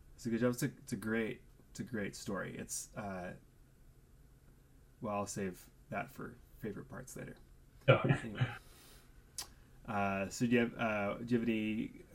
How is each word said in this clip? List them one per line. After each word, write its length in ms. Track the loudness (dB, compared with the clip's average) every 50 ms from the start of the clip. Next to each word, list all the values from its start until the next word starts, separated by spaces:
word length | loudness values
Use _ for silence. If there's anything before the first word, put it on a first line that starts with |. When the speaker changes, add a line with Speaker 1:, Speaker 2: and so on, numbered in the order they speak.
| -20 -20 -14
Speaker 1:
it's 100 | -6 -2
a 40 | 0
good 100 | 2 4
job. 120 | 6 4
It's 120 | 4 4 0
a, 40 | -2 -2 -4 -8
it's 100 | -6 -6
a 40 | -4
great, 440 | -2 0 2 2 2 0 -2 -6 -12 -20 -20 -20 -20 -16
it's 100 | -10 -10
a 20 | -8
great 320 | -4 -2 -2 -2 -2 -4
story. 400 | -8 -6 -4 -4 -4 -4 -4 -6 -8
It's, 300 | -8 -6 -6 -6 -8 -8 -8
uh, 360 | -8 -6 -6 -4 -6 -6 -8 -10 -12 -16 -20 -20 -20 -20 -20 -20 -20 -20 -20 -20 -20 -20 -20 -20 -20 -20 -20 -20 -20 -20 -20 -20 -20 -20 -20 -20 -20 -20 -20 -14 -8
well, 140 | -4 -2 0
I'll 100 | 0 0
save 340 | -2 -2 -2 -2 -2 -4 -6 -12 -20 -20 -20 -12 -6
that 240 | -4 -4 -4 -6 -8
for 220 | -10 -10 -10 -12 -14 -20 -20 -14 -6
favorite 280 | -6 -6 -6 -6 -10 -10
parts 280 | -10 -12 -12 -10 -10 -10
later. 180 | -10 -10 -10 -14 -18 -20 -20 -20 -20 -20 -18 0 8 8
Speaker 2:
Okay. 260 | 8 8 8 4 4 4 2
Speaker 1:
Anyway. 220 | -4 0 0 0 0 0 -8 -12 -18 -20 -20 -20 -20 -20 -20 -20 -20 -20 -20 -20 -18 -12 -12 -12 -12 -12 -20 -20 -20 -20 -16 -8 -4
Uh, 420 | 0 0 2 2 2 0 -2 -2
so 160 | 0 2 4
do 60 | 6 6
you 60 | 6
have, 140 | 6 4 2 0
uh, 340 | 0 0 2 2 2 0 0 -2 0
do 0 | 2 2
you 60 | 4
have 80 | 4 4
any 440 | 2 2 2 0 0 0 -2 -4 -6 -12 -18 -18